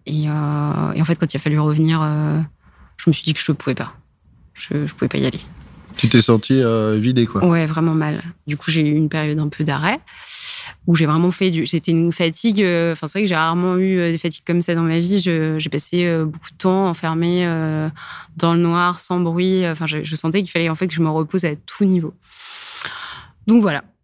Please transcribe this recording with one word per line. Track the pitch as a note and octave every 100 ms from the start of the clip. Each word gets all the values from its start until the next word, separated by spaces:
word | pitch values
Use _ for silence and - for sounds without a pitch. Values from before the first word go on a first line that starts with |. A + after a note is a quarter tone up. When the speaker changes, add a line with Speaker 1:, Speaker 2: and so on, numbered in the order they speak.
| -
Speaker 1:
Et, | D3+ D3+
euh, | D3+ D3 D3 D3 C#3+ D3+
et | -
en |
fait, | D#3+ E3
quand | D#3
il | E3+
a |
fallu | D#3 D3+
revenir, | D3+ D3+ D#3+ D#3+
euh, | D#3 D3+ D3+ D3+ D#3+ - - - - -
je | -
me |
suis | D3
dit | -
que | D3+
je | -
pouvais | C#3+ -
pas. | B2+ A2+ - _ _ _ - -
Je, | - - D3 D3
je |
pouvais | - -
pas | -
y | C3
aller. | - - - - - - -
Speaker 2:
Tu | A#2
t'es | A#2+
sentie, | - A2+ - C3+
euh, | A#2+ A2+ G#2+ G#2+
vidée, | A#2 B2+ A2+
quoi. | -
Speaker 1:
Ouais, | F3+ E3 D#3
vraiment | D#3+ E3
mal. | D#3+ D3+ D3+ E3+ - -
Du | D3
coup, | -
j'ai | D#3+
eu | D3+ D3+
une | D3+
période | D#3 D3+ D3+
un | D3+
peu | -
d'arrêt | D3+ C#3+ E3 C#4 - - - - - - - - -
où |
j'ai | E3
vraiment | D#3 D#3 F3
fait | F3 F#3+
du, | E3 -
c'était | E3 -
une | E3 E3+
fatigue, | E3 E3+ E3 A#3 G#3
euh, | F#3 E3+ E3+
enfin, | D#3+ D#3
c'est | G3
vrai |
que | G#3
j'ai | E3
rarement | D#3+ F3 F#3 F3+
eu, | F#3+ F#3
euh, | E3+
des | E3
fatigues | - - -
comme | F3
ça | E3+
dans | E3
ma | E3 E3
vie. | F3 G3+
Je, | F3 E3 D#3 D#3
j'ai | D#3
passé, | D3 - F3 F3
euh, | E3
beaucoup | D#3 D#3 -
de | -
temps | F#3+ F#3+ F#3+
enfermée, | E3+ D#3+ D#3+ E3+ F3+ F3
euh, | E3 D#3+ D#3 D#3 D#3 - - - -
dans | E3+
le | E3+
noir, | E3+ E3+ F3 F3
sans | - F3+
bruit. | E3+ E3+ F#3 F#3+ F3
Enfin, | D#3+ D#3+
je, | D3+
je | D#3 D#3
sentais | E3 F#3
qu'il | F3+
fallait, | E3+ E3
en |
fait, | D#3+ F#3+
que |
je | D#3
me | D#3+
repose | D#3 D#3 F#3+
à | E3+ D3+
tout | - -
niveau. | G3+ F3+ D#3 - _ - - - - - - - - - - - -
Donc | A#3
voilà. | G3+ C#3+ - _